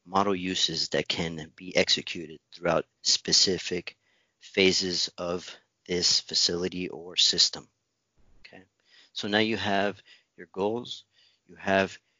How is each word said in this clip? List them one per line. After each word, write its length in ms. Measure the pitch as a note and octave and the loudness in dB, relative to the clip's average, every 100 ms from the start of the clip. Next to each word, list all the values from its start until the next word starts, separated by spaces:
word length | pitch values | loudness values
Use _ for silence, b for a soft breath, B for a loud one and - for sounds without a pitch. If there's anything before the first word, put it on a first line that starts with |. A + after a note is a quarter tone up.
model 300 | F2 F#2+ G2+ | -2 0 2
uses 540 | F#2+ F#2+ F2+ - D#2+ - | 0 -2 -2 -2 -2 -2
that 180 | D2 - | -2 -2
can 460 | - E2 D#2+ D#2+ | -4 -4 -6 -12
be 220 | - F#2 - | -16 -4 0
executed 640 | - - - F#2 D#2 D#2 _ | 2 0 -2 -10 -12 -16 _
throughout 340 | - F2 D#2+ - _ | -4 0 0 -2 _
specific 960 | - - - F2 - F2 - F2+ - - _ _ _ _ | 0 0 2 4 4 2 -2 -6 -8 -16 _ _ _ _
phases 720 | - - F#2+ F2+ F#2+ E2+ - - | -6 4 4 4 0 -2 -4 -6
of 320 | F2 F2+ - - _ _ - | -6 -6 -8 -18 _ _ -6
this 320 | F2+ F2 - | 0 2 0
facility 720 | - - - F2 F2+ F2+ F2+ | 0 0 0 0 -2 -4 -6
or 280 | D#2 F2 F2 | -8 -6 0
system. 520 | - F2+ - D#2+ - _ _ _ _ _ _ - | 2 4 2 0 -14 _ _ _ _ _ _ -20
Okay, 240 | - F#2 F#2+ _ b b b | -20 -20 -20 _ b b b
so 160 | - G#2 | -8 0
now 100 | G#2 | 2
you 180 | A2 G#2 | 2 2
have 460 | G2+ G2 G2+ G2 b b b - | 0 2 0 -2 b b b -20
your 120 | F2 | -14
goals, 520 | F#2+ G#2 A#2 B2+ - - b b b _ | -4 -2 -2 -8 -14 -16 b b b _
you 60 | |
have 420 | F2+ G2+ G2 F#2+ - _ | -8 0 2 2 -4 _